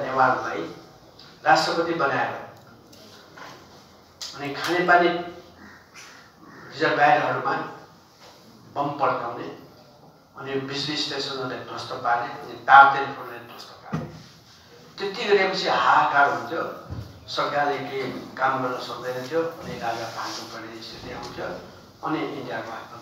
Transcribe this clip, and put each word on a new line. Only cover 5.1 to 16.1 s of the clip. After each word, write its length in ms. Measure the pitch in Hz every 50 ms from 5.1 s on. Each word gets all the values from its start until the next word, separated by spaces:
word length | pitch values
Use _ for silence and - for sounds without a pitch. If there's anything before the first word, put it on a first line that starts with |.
| 170 170 - - - - - - - - - - - - - - - - - - - - - - - - - - - - - -
रिजर्भायरहरूमा 840 | - 143 156 147 151 143 143 147 147 147 - 131 135 - - - - - - - - - - - - - - - - - - - - - - - - - - - -
बम 140 | 143 143 143 -
पड्काउने, 500 | 135 131 127 - - - - - - - - - - - - - - - - - - - - - - - - -
अनि 180 | - 135 135 135 135 135
बिजुली 300 | 135 139 139 139 151 151
स्टेसनहरूलाई 640 | 135 - 151 143 135 135 139 135 135 131 127 120 - - -
ध्वस्त 220 | - - - - - -
पार्ने, 280 | - 120 117 - - - - -
अनि 140 | - - - - -
तार 180 | - - - - - -
टेलिफोनलाई 480 | - - - - - - - - - -
ध्वस्त 240 | - - - - - - - -
पार्ने। 220 | - - - - - - - - - - - - - - - - - - - - - -
त्यति 240 | - 196 202 196 - 214 202
गरेपछि 380 | 202 196 190 185 175 - - -
हाहाकार 560 | - - - 131 143 151 151 147